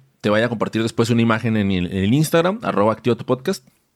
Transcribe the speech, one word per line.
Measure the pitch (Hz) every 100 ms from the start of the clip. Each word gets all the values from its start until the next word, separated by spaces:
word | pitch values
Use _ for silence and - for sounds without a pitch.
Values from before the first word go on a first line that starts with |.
| _ _
te | 107
vaya | 107 117
a |
compartir | 110 101 113
después | 113 - 113
una | 117
imagen | 113 110 120 110
en | 98
el, | 92 87
en | 95
el | 98
Instagram, | 139 156 165 175 220
arroba | - 95 107
activa | 107 - 117
tu |
podcast, | - 127 190 196 - _ _